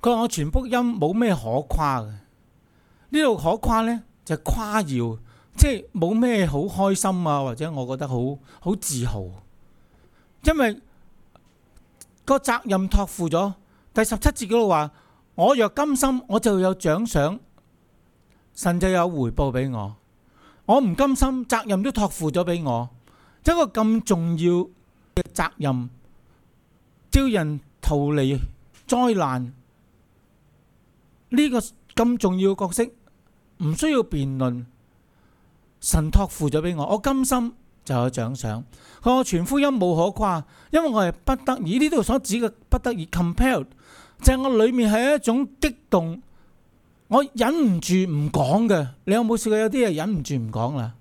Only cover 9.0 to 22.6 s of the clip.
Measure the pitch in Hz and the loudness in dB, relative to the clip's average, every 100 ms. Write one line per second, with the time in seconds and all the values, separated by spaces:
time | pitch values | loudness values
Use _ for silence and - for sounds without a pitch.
9 | 120 110 92 92 - - _ _ _ _ | -4 -4 -8 -14 -20 -20 _ _ _ _
10 | _ _ _ _ - 320 240 208 _ _ | _ _ _ _ 0 2 2 0 _ _
11 | - - - _ _ _ _ - _ _ | -20 -20 -20 _ _ _ _ -20 _ _
12 | - _ - 269 - 240 240 190 190 208 | -20 _ -2 0 0 -4 0 -2 2 0
13 | 196 - 170 165 196 190 _ _ _ - | 0 -4 -2 0 0 -4 _ _ _ -2
14 | 220 226 294 302 208 226 214 165 151 _ | 0 2 0 0 -2 2 4 2 0 _
15 | _ _ _ - 185 269 214 - 294 262 | _ _ _ 0 4 4 2 0 -2 2
16 | 269 254 - 202 226 202 185 185 175 156 | 2 0 0 0 2 2 0 0 -2 -2
17 | 226 160 143 208 - _ _ _ _ _ | 0 0 0 -2 -14 _ _ _ _ _
18 | _ _ _ _ _ - 180 175 185 185 | _ _ _ _ _ -6 -2 0 2 2
19 | 175 165 120 113 143 127 135 120 101 107 | 0 0 -4 0 -2 0 -4 -6 -8 -12
20 | _ _ _ _ - _ - 233 247 170 | _ _ _ _ -20 _ 2 4 4 2
21 | 269 262 262 262 240 226 214 196 220 - | 2 2 2 0 -2 -2 0 -2 -2 0
22 | 202 - 156 160 175 175 | -2 -2 -2 -2 -2 -2